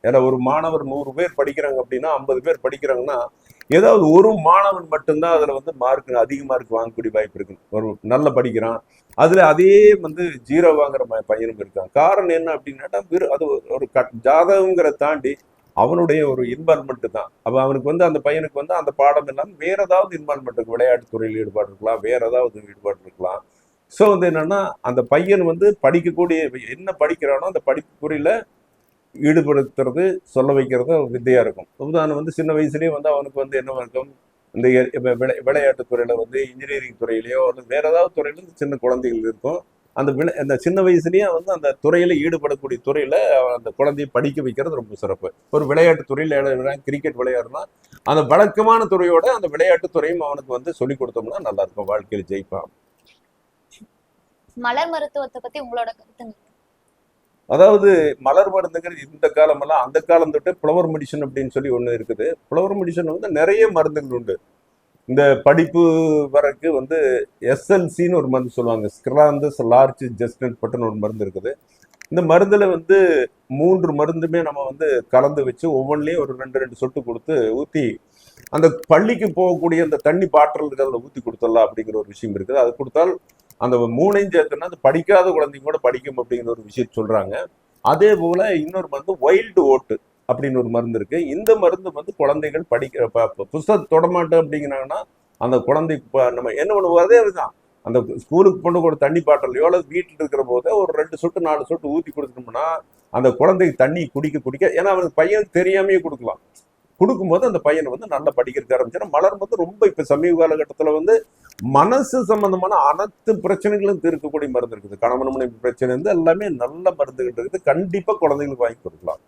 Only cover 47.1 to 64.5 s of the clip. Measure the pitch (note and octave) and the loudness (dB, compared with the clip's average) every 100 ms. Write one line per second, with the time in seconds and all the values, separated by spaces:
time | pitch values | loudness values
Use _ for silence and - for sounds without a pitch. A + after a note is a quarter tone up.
47.1 | B2 B2+ B2 A2+ C3+ G3 _ _ - - | -4 -2 -2 -4 -10 -14 _ _ -12 0
48.1 | D3+ A#2+ D#3+ G#3 - A3 A3+ G#3+ F#3 F3 | 0 4 4 4 4 4 4 2 0 4
49.1 | E3 G#3 A#3+ F#3 D3 F3+ G#3+ F3+ E3 D3+ | 4 2 -2 -4 0 2 2 2 -4 -2
50.1 | F3 D3 C#3+ C3 B2 C#3+ E3 B2+ C#3 B2 | -4 -6 -8 -8 -8 -8 -6 -4 -4 -6
51.1 | A#2 A2 F3 C#3 G2+ F#2+ - G2 G#2 G2 | -6 -8 -8 -6 -4 -4 -6 -6 -6 -4
52.1 | G2+ F2+ G2 F#2+ F#2+ D#2+ _ _ _ _ | -8 -6 -8 -8 -12 -12 _ _ _ _
53.1 | _ _ _ _ _ _ _ - _ _ | _ _ _ _ _ _ _ -20 _ _
54.1 | _ _ _ _ - A#3+ B3+ E4+ E4 D4 | _ _ _ _ -8 -4 -4 -4 -4 -6
55.1 | C#4+ C4+ B3+ A#3+ D4 B3+ A#3+ A3+ A3+ _ | -8 -10 -12 -14 -14 -10 -8 -8 -10 _
56.1 | _ A#3 - _ _ _ _ _ _ _ | _ -20 -20 _ _ _ _ _ _ _
57.1 | _ _ _ _ C#3+ F#3+ G#3 G3 F3+ D3+ | _ _ _ _ 6 8 8 6 4 2
58.1 | - C3 D#3+ G3 F#3+ F3 E3 F3 E3 C#3 | 0 2 4 4 0 -4 -6 -8 -14 -18
59.1 | D3+ D#3 D3+ D#3 C#3+ C#3+ D#3 B2+ D3+ D#3+ | -2 -2 4 4 2 0 0 0 -2 2
60.1 | E3 D#3 D3 F3+ F3+ D3+ E3+ E3 D#3 C#3 | 2 4 -2 -4 -4 0 0 0 -4 -8
61.1 | D3+ C#3 C3 C3 C3+ C#3 B2 A#2+ A#2 A2+ | -8 -6 -6 -6 -4 -2 -2 -2 -4 -6
62.1 | G#2+ C3+ E3 _ D#3 F#3+ G3+ F3 E3+ E3 | -4 -4 -6 _ -2 -2 -2 -4 -4 -4
63.1 | E3+ G#3+ D3+ E3 G#3 A3 F3 D3+ D3+ C#3 | -6 -4 0 2 4 4 2 0 -2 -6
64.1 | B2 A2 F#2 _ | -8 -6 -10 _